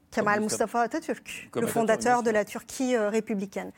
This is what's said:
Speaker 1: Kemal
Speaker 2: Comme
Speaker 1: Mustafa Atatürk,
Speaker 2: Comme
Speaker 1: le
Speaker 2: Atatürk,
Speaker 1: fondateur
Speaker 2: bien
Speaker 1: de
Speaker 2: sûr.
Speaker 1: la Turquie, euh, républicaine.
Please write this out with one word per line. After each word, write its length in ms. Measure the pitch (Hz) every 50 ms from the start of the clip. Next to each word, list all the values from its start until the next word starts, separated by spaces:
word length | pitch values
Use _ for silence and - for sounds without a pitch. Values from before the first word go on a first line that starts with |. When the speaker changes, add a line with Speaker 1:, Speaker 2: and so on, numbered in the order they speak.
| _ _
Speaker 1:
Kemal 240 | - 240 208 208 208
Speaker 2:
Comme 100 | 208 214
Speaker 1:
Mustafa 360 | 214 226 214 240 208 - 233
Atatürk, 680 | 240 226 - 320 - - 226 - - - - - - - -
Speaker 2:
Comme 100 | 233 233
Speaker 1:
le 60 | 226
Speaker 2:
Atatürk, 0 |
Speaker 1:
fondateur 460 | - 233 226 220 220 214 220 240 247
Speaker 2:
bien 80 | 240 226
Speaker 1:
de 40 |
Speaker 2:
sûr. 60 | 233 214
Speaker 1:
la 100 | 208 202
Turquie, 520 | 202 - 233 - - - - 269 254 247
euh, 120 | 226 208 208
républicaine. 640 | 214 226 220 - 226 190 202 196 - 196 180 190 -